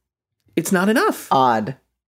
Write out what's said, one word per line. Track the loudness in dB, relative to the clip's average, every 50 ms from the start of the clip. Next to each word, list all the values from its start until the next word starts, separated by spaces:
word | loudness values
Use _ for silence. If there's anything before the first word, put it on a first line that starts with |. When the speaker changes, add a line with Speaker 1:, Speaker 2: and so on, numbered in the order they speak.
| _ _
Speaker 1:
<laughs> | _ _ _ _ _ _ _ _ _
Speaker 2:
it's | -8 -4 -2 0
not | 0 2 2
enough. | 2 2 0 0 -2 -4 -4 -2
Speaker 1:
Odd. | 0 2 4 2 2 0 -2 -6 -8 -12 _ _ _ _ _